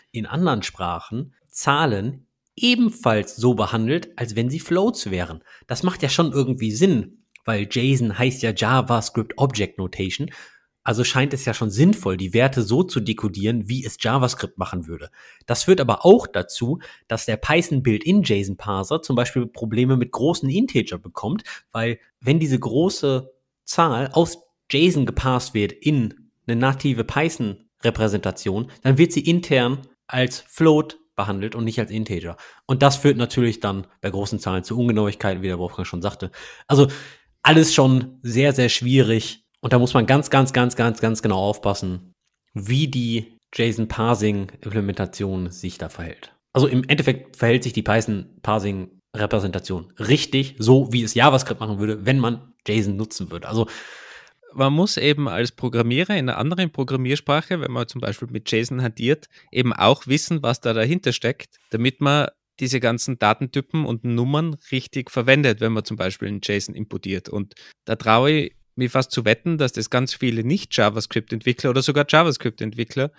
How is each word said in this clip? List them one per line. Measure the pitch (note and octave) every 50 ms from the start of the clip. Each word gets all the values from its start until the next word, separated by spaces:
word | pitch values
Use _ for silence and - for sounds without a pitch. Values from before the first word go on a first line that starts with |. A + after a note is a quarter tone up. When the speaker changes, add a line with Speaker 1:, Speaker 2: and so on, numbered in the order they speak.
| _ _
Speaker 1:
in | - A#2+ G#2+
anderen | - - D#3+ F3+ E3 B2+ G#2 -
Sprachen | - - - F#2 F2 E2+ E2+ - - G#2+ B2 C3+ - _ _ _ _
Zahlen | - - - D3+ C#3+ D3 D#3+ C3+ G#2+ G2 G2+ B2 C3+ - - _ _ _ _ _ _
ebenfalls | - A#3+ B3 B3 A3+ A#3+ G#3+ A3+ - - A#2+ A2 G#2+ G2+ - -
so | - A2+ B2+ A#2+
behandelt, | G#2+ G#2 F#2+ A#2+ A2+ A2 A#2+ D3+ E3+ - - -
als | - A#2+ A2 G#2
wenn | A2+ A#2 B2
sie | D3 E3
Floats | - - E3+ F3+ G3+ A#3+ - - - G2+
wären. | F#2+ F2 F2 E2 E2 D2+ - - - - _
Das | - - -
macht | - F3+ - - D3
ja | C3+
schon | - - E3+ D3
irgendwie | B2 C#3 C3+ C3 B2 - A2+ G#2+
Sinn, | G#2+ B2+ F3+ G3 D#3 A2 F#2+ - - _ _ _ - _ _
weil | A#2 G#2+ G2+ G2+ G2
json | - A#2+ A#2+ C3+ C3+ C3 A#2+ A2 G2
heißt | A#2+ B2 C3 C3 - -
ja | A2+ G2
JavaScript | - A2+ G#2 B2+ C3 A#2+ - A#2+ A2+ - - - A#2 G#2+ - - -
Object | C3+ C3+ A2+ G#2+ G2 - - -
Notation. | F#2+ F2 - - F#2+ F#2 - - - - - - - - - _ _ _ _ _ -
Also | A#2+ A2+ A#2+
scheint | A#2+ - - B2+ C3+ C#3+ C#3
es | C3+ -
ja | B2 G#2+
schon | - A#2 G#2+
sinnvoll, | F#2+ A2+ D#3 F#3+ G#3+ - - G2 F#2
die | F2+ F#2+ F2+
Werte | F#2 A#2 B2+ C#3 C3+ B2+
so | A2 G2 A#2+ D3+ F#3
zu | F3+ - B2+
dekodieren, | G2+ A2 A2 - - G#2 F2 F#2+ G2 A2 A#2+ A#2 F#2+ F#2+
wie | B2 C3+ C3
es | A2 - -
JavaScript | - A2 B2+ C#3 B2+ B2 - - - - -
machen | - F#2 - - F2+ E2
würde. | D#2 E2+ D#2 - - _ - - - - _ _
Das | - A#2 - -
führt | F3+ F#3+ F3
aber | C3+ A#2 G#2 - -
auch | F3+ G#3+ A#3 - -
dazu, | - F2+ F2+ - - - A#2+ A#2+ D#3+ - - - - _ _ -
dass | A2+ A2 -
der | - A2 -
Python | - - D#3 E3+ E3+ - D3+ C3
Built-in | C3 B2 G#2 G#2 - E3 G3 G#3
json-Parser | F3+ - G#2 G2 G2 F#2+ F#2+ - - G#2 G2 F#2+ F#2+ - D3 D#3+
zum | - - C3+
Beispiel | A#2 A#2+ - - C3 A#2+
Probleme | A#2+ - - A#2+ G#2+ G#2+ A#2 B2+ C3 C3+
mit | B2 A#2+ B2+
großen | - - B2 D#3+ E3+ - - C3+
Integer | C#3+ G3+ C3+ - - B2 G2 - F#2 E2+
bekommt, | - F2+ - - - A2 E3+ G#3+ - - - - - _
weil | - A2+ A2+ A#2 A2+ - _ _ _ _
wenn | A#2 C3 D3 E3
diese | D#3+ C#3 C3 A#2
große | - A#2+ A2+ C#3+ E3+ F#3+ - - - C#3 C3+ B2+ C3 - - _ _ _ _ _ _
Zahl | - - F3 E3+ D3+ A#2+ A#2 C3+ C3
aus | - E3+ E3+ E3 - - _ _ _ _ _ -
json | - C#3 E3+ F#3 D#3+ D3 B2+
geparst | A2 - - - C3 B2+ A#2+ - - -
wird | G#2+ G2+ F#2+
in | - - - D3+ D3+ C3+ A2+ G#2+ - - _ _ _ _ _
eine | - A#2
native | A#2 B2+ C3+ C3+ C3+ - C#3+ B2 A2+
Python-Repräsentation, | - - - C#3+ D#3+ E3 - - B2 G#2 G2 - _ _ _ _ - A#2+ - A2+ A2 G#2 G2+ G2+ - G2 F2+ - - G2+ F#2 G#2+ B2 C3 - -
dann | - C3 C3
wird | C#3 E3+ E3
sie | - D3+
intern | - E3 E3+ F3 F3 - D3 B2+ A#2+ A#2+ C3+ C#3 C3+ - _ _ _
als | - - B2+ B2+ B2 - - -
Float | - - - E3 D#3+ D3+ D3+ D#3 D#3 - - _ _ _
behandelt | - G2 G2 G2 F#2+ G2+ A2 A2
und | A#2
nicht | A2+ A2+ A2 B2
als | G#2+ -
Integer. | G#2+ A2 A2 A2 G2 E2 E2 E2+ E2 - - - - _ _
Und | - C3 B2+
das | C#3+ C#3 C3+
führt | - - C#3+ C3
natürlich | A#2 A#2+ - - B2+ A#2+ A#2 G#2+ -
dann | - G2+ G2 G2 F#2 - _ _
bei | - G2
großen | F#2 G2 G2+ - A2+ G2+
Zahlen | - F#2+ F#2 F#2 F2
zu | - A2+
Ungenauigkeiten, | B2 A#2+ A#2+ A2 G#2+ G#2 G2+ - - - G2+ F#2 F#2
wie | F#2+
der | F#2+ F2+ F2
Wolfgang | F2+ F2 - - F2+
schon | - - F2
sagte. | F2 G2+ - - F#2+ F2+ - - - - - - -
Also | - D3 C#3 C#3 C3+ C3+ - - - - - _ _ _ _
alles | - - D#3 D#3+ D#3 D#3+
schon | - - C3 C3 C3 B2+ B2+ - - -
sehr, | - A#2+ A2 B2 C#3 C#3+
sehr | C3+ C3 B2 A2+
schwierig. | - - B2 B2 C3 C3+ B2 G#2+ A2+ A2 - - - - _ _ _ _
Und | - A2+
da | B2 B2
muss | B2 B2+ -
man | B2+ A2
ganz, | B2 C3 D3 D3 -
ganz, | - C3+ C3+ C3
ganz, | - B2+ B2 B2 -
ganz, | - A2+ A#2 A2 -
ganz | - A2+ A2 -
genau | - A2 G2 F#2
aufpassen, | G2 G2+ G#2 - - G2+ G2 - F#2+ F#2 F2+ F2+ F#2 - _ _ _ _ _ _ _ _
wie | - G#2+ G2 G#2+ B2+ C#3 D#3+ C3+
die | C3+ B2+ A#2+ A#2 A#2 A2+ A2 - - _ _ _ -
json-Parsing-Implementation | - A#2 A#2 G#2+ A2+ A2 A2 - A#2+ A2+ A#2 A#2+ G#2 G#2+ G#2+ G2+ G2+ G2 - - - - G#2 G2 A2 G2 G2+ F#2+ - G2 F2+ - - G2+ F#2+ F#2+ F#2 F2+ F2+
sich | F2+ - - F2+ - -
da | - E2+
verhält. | - - E2+ D#2 - - - - _ _ _ _
Also | - C3 C#3
im | - B2 B2+
Endeffekt | B2+ - D3+ D#3 C#3 C#3 C3 - - - -
verhält | - A#2+ A#2 A#2+ B2+
sich | - A#2+ -
die | A2 G2
Python-Parsing-Repräsentation | G#2+ G#2+ A2+ G#2+ - G#2 G2 F2+ - - - - G#2+ G#2+ A2 F#2+ G#2 G2 F#2 F#2 F#2 - _ _ _ - G#2+ G#2 - A#2+ G#2 G2 F#2+ - F2+ - - F#2 F2 - - _ -
richtig, | A2 G2+ D3 C#3+ - - - B2+ A#2+ - - -
so | A2 A2+ C3 C3+ B2+ G#2+
wie | A#2+ B2 A2+
es | G#2+ -
JavaScript | A2+ B2 D3 C3+ C3 C3 - A2 -
machen | A2+ G#2+ G#2 G2
würde, | G#2 G#2+ G#2+ F2 G2
wenn | B2+ C3+ C3+
man | A#2+ A#2 A#2 A#2 - - _ _ -
json | - G#2 A2+ G2+ G2+ G2
nutzen | G2 A2 A2 - - F#2 -
würde. | E2+ E2 -
Also | - G#2+ A2+ A2+ - - - - - - - - - - - - - _ _ _ - -
Speaker 2:
man | C3+ C3+ C#3
muss | C#3+ D#3+ F#3+ G#3 - -
eben | - D3 D3 D3 C#3+ A#2
als | E2 G2+ A#2+ A#2
Programmierer | - - - A#2+ A2+ A#2+ A#2 A#2 B2 D3 F#3 - G#3
in | F3 B2+ B2+
einer | - -
anderen | B2 D#3 F3 F3+ F#3 D#3+
Programmiersprache, | - - C3 C3 C#3 C3 B2+ B2+ C#3+ C#3+ - - C#3+ D#3 - - F#3 E3
wenn | C3+ B2+
man | B2 B2 A#2+ -
zum | - B2+
Beispiel | - G#2 G#2+ - B2 A#2+
mit | A#2+ G#2+ - -
json | A#2+ A2+ A#2 A#2+ C3 B2+
hantiert, | B2+ A#2 A2+ - A2+ B2 D#3 - - _ _ - _ _
eben | - B2+ B2 B2
auch | - - F#2+ A2 C#3 - -
wissen, | B2 C#3 D3+ - - E3+ D3+ C#3
was | A#2 B2 -
da | - A#2+
dahinter | A2+ A2+ A2 B2+ E3+ F#3 - B2
steckt, | A#2 - - A#2 - - - - _ _ _ _
damit | - A2+ A#2+ C3+ - -
man | C#3+ C#3 C#3+ D3 C#3 - - _ _ _ _ -
diese | C3+ B2 C3 B2
ganzen | B2 A#2 A#2+ A#2+ - - B2+ -
Datentypen | A2 G#2 A2 - C#3+ B2 - C#3 C3+ - - D#3+ D3+
und | A#2+ A#2+ A2+ -
Nummern | A#2+ A#2 A#2 B2 C3+ D3 D3+ E3 E3 D3+ - _ -
richtig | C3+ B2+ - - - C3+ B2 -
verwendet, | - C3 A#2 B2+ C3+ D3 C#3+ B2+ G#2+ A2
wenn | A#2 A2+
man | A2 A2 G#2
zum | - A2
Beispiel | - F#2 F#2+ F#2+ - G2+ G2
einen | G#2 G2
json | - - G2+ G2+ - - -
importiert. | - G#2 - G2 F#2+ - F#2+ F#2+ F2+ - -
Und | - G#2 G2 - _ - - - - _ _
da | - A2+
traue | - - A2+ A2 A#2 C3 D3
ich | D#3 D3+ C#3+ - - _ _ _ _
mich | B2 B2+ A#2+
fast | - C3 C3 -
zu | - C3 A2+
wetten, | G#2+ A2 - - F3 E3 D3+
dass | C#3 B2
das | - A2+ G#2+ -
ganz | - B2 B2+ - -
viele | - B2+ B2 A2+ A2+ A2+
Nicht-JavaScript-Entwickler | B2 E3+ G3+ - - - - G#2+ G#2 G#2 A2 - - - A#2+ - - B2 G#2+ - C3 A#2+ - - C3+
oder | A#2+ C3+
sogar | B2+ - C#3 D3 C#3+ -
JavaScript-Entwickler | - D#3 E3+ D#3+ C3 - - A#2 - - A2 G#2+ A2+ A#2 A#2 - - C3+ C3+ D3 -